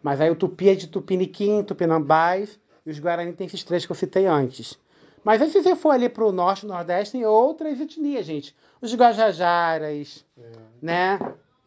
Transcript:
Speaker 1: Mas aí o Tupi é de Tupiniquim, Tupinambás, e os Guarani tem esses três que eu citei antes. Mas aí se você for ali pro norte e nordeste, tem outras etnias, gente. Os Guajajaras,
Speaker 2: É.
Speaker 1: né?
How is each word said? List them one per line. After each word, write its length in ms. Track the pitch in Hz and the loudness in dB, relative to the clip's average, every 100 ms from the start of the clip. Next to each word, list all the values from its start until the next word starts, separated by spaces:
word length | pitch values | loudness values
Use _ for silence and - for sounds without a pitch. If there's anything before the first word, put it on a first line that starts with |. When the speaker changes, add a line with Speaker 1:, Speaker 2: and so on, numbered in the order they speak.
Speaker 1:
Mas 180 | 147 139 | -6 0
aí 120 | 156 | 0
o 40 | 165 | 0
Tupi 340 | 180 - 190 | -4 2 2
é 60 | 190 | 2
de 120 | 175 | -2
Tupiniquim, 760 | 196 - 185 185 - 202 208 | -10 -4 -2 -2 -2 0 0
Tupinambás, 960 | 202 - 170 160 143 160 170 190 208 - _ _ | -2 -2 0 0 4 4 4 0 -6 -14 _ _
e 60 | 156 | -14
os 80 | 147 | -6
Guarani 360 | 170 170 170 | -4 -4 -6
tem 120 | 165 180 | -10 -12
esses 180 | 185 | -12
três 220 | - 175 - | -4 -4 -4
que 60 | |
eu 40 | - | -6
citei 300 | 185 190 190 | -2 0 2
antes. 540 | 151 127 - 117 - _ _ _ _ | 2 0 -6 -18 -20 _ _ _ _
Mas 160 | 208 220 | 2 2
aí 80 | 302 | 4
se 100 | 381 | 4
você 140 | 349 349 | 2 2
for 160 | 311 | 2
ali 180 | 262 240 | 2 0
pro 220 | 226 220 | 0 0
norte 320 | 185 175 190 | 2 0 0
e 40 | 208 | -6
nordeste, 440 | 180 170 180 208 | -8 -2 -2 -2
tem 120 | 254 220 | -4 2
outras 540 | 214 262 320 311 262 | 4 4 0 -8 -6
etnias, 460 | 302 320 285 269 160 | -10 -6 -6 -6 -6
gente. 300 | 151 - _ _ _ | -8 -10 _ _ _
Os 140 | 233 226 | -8 2
Guajajaras, 1300 | 240 208 220 165 175 175 170 160 156 147 143 - _ _ | 4 4 0 2 0 2 0 -2 -4 -8 -12 -18 _ _
Speaker 2:
É. 40 | 117 113 110 _ | -20 -20 -20 _
Speaker 1:
né? 380 | 160 175 185 196 - - _ _ | -4 -2 0 -2 -6 -12 _ _